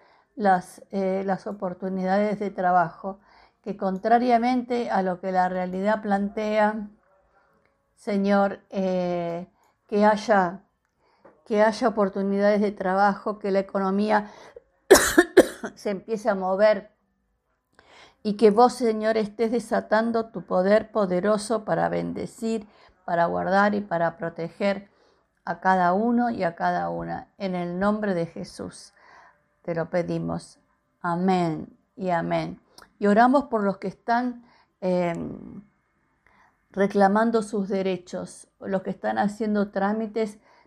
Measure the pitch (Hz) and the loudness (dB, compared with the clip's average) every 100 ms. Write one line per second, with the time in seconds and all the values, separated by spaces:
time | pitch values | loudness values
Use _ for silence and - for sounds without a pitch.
0 | _ _ _ - 202 185 - - - 196 | _ _ _ -2 2 2 0 -16 -8 -4
1 | 190 190 196 185 220 208 185 180 190 190 | -2 -2 -2 -4 -6 -8 -8 -6 -6 -4
2 | 185 196 208 208 202 196 180 180 165 - | 0 0 0 -2 -6 -2 2 4 2 -2
3 | 190 190 _ _ _ _ 214 196 196 185 | -12 -12 _ _ _ _ -12 -6 -4 -2
4 | 220 240 247 233 240 254 240 240 233 202 | 2 4 4 2 2 0 -2 -4 -2 0
5 | 190 180 190 185 185 185 185 185 202 214 | 0 -2 -2 0 0 -2 -4 -2 -2 -2
6 | 208 202 202 214 214 214 208 220 202 - | 0 -2 -2 -4 -2 2 2 0 -8 -14
7 | _ _ _ _ _ _ _ _ _ _ | _ _ _ _ _ _ _ _ _ _
8 | - 202 196 202 196 202 _ 202 190 185 | -4 0 2 4 2 -2 _ -4 -2 0
9 | 180 175 170 170 185 _ _ _ _ 208 | -2 -2 -4 -6 -10 _ _ _ _ 2
10 | 214 208 240 202 175 190 _ _ _ _ | 4 2 2 2 2 -4 _ _ _ _
11 | _ _ - _ _ 208 214 214 240 214 | _ _ -20 _ _ 2 2 2 0 2
12 | 196 202 196 196 202 208 208 202 190 190 | 0 0 -2 2 2 2 0 -2 -2 2
13 | 202 196 220 208 202 196 196 196 190 196 | 2 2 -6 -6 -2 -2 -2 -2 -2 0
14 | 214 208 208 - - - - _ _ - | 2 0 -2 -12 -20 -20 -20 _ _ 6
15 | - - 349 - - - 226 - 214 196 | 6 2 4 4 4 0 -14 -8 -6 -6
16 | - 214 220 190 185 190 214 202 196 _ | -6 -4 -2 -2 -2 2 2 2 -4 _
17 | _ _ _ _ _ _ _ _ _ - | _ _ _ _ _ _ _ _ _ -20
18 | - _ 214 208 220 202 247 247 233 220 | -20 _ -6 4 4 6 4 4 -2 0
19 | 214 226 208 - 226 240 - 196 - 214 | 0 -2 -4 -4 -2 -2 -2 -4 0 0
20 | 226 226 220 180 - 185 190 214 214 220 | 0 -2 -4 -10 -4 0 4 2 2 -2
21 | 190 180 202 214 - 220 214 165 170 175 | 0 0 0 0 -2 -4 -2 0 0 -2
22 | 170 175 185 - 226 226 214 _ - _ | -4 -6 -10 -8 -6 -6 -8 _ -20 _
23 | - 170 170 180 175 196 208 208 202 170 | -4 0 0 -2 0 2 2 0 -4 -2
24 | 165 - 165 165 165 - 196 - - _ | -2 -4 -10 -8 -12 -4 -4 -4 -8 _
25 | _ _ _ _ - 180 185 185 175 190 | _ _ _ _ -10 -4 0 2 4 2
26 | 233 240 240 226 175 170 180 175 175 170 | 2 0 0 -2 -4 -2 -2 -2 -4 -6
27 | 170 165 - _ 196 180 175 180 202 214 | -8 -10 -12 _ -6 -6 -6 -2 -2 0
28 | 208 175 165 202 - - 180 - - _ | -2 -2 -4 -8 -14 -12 -14 -16 -20 _
29 | _ - - _ _ _ - 165 175 180 | _ -20 -20 _ _ _ -8 -6 -4 -4
30 | 170 165 165 170 - - _ _ _ _ | -2 -4 -4 -8 -10 -20 _ _ _ _
31 | 175 170 185 185 170 156 - - _ - | -4 0 2 2 0 -4 -10 -18 _ -10
32 | 185 170 170 170 160 185 _ - - _ | -4 -2 -2 -4 -4 -12 _ -20 -20 _
33 | 202 202 247 277 269 220 202 190 190 - | 2 6 6 4 2 -2 -2 -2 -8 -8
34 | - 233 247 240 - _ _ _ 185 180 | -2 -2 -2 -8 -16 _ _ _ -2 0
35 | 175 170 156 - - 196 - _ _ _ | -2 -4 -8 -12 -16 -18 -20 _ _ _
36 | _ _ _ _ _ _ _ 190 202 202 | _ _ _ _ _ _ _ -2 0 4
37 | 196 208 233 233 214 208 196 196 190 180 | 4 4 2 0 -2 -4 -2 -2 -2 -4
38 | - 185 180 - - _ 196 190 190 185 | -6 -12 -12 -16 -20 _ -6 -6 -4 -6
39 | 214 196 202 - 220 208 202 196 196 220 | -4 -2 -2 -2 -2 -2 -2 -2 -2 -2
40 | 220 220 220 - _ _ | -4 -4 -6 -6 _ _